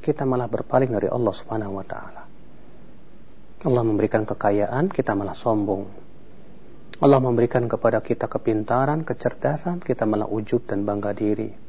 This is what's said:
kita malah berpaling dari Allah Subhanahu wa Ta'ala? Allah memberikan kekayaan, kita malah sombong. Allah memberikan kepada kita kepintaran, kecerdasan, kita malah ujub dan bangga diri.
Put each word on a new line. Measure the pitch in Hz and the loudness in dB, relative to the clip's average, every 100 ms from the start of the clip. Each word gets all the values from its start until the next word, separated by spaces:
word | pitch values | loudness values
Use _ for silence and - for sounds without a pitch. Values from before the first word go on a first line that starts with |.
| - | 0
kita | 147 135 | 0 2
malah | 127 117 | 0 0
berpaling | 117 - 131 131 | -4 2 2 4
dari | 107 - | 2 0
Allah | 123 110 | 2 0
Subhanahu | 95 - 110 104 95 | 0 -6 -6 -4 -6
wa | 95 | -6
Ta'ala? | - - - - - - - - - - - - - - - - - 156 | -8 -10 -12 -12 -12 -12 -12 -12 -12 -12 -12 -12 -12 -12 -12 -12 -4 2
Allah | 123 | 4
memberikan | 113 104 104 110 107 | 4 4 4 2 0
kekayaan, | 101 107 104 101 123 185 | 0 2 4 2 0 0
kita | - 123 101 | 0 0 0
malah | 101 | -2
sombong. | - 120 107 101 95 98 - - - - - - - - - - - | -2 0 2 2 -2 -4 -10 -12 -12 -12 -12 -12 -12 -12 -12 -12 4
Allah | 143 135 | 6 8
memberikan | 131 117 120 127 120 | 6 4 4 2 2
kepada | 110 113 113 | 2 4 2
kita | - 117 113 | 0 -2 0
kepintaran, | - - 107 107 123 135 156 160 | 0 0 0 2 2 2 0 -2
kecerdasan, | 117 - - 135 151 175 175 | -2 -2 0 -2 0 -2 -4
kita | - 127 | -2 0
malah | 107 107 107 | 2 2 0
ujub | 107 107 120 - | -2 0 0 0
dan | 101 | -2
bangga | 104 101 104 104 | 0 0 -2 0
diri. | 107 107 110 - | 0 0 -2 -8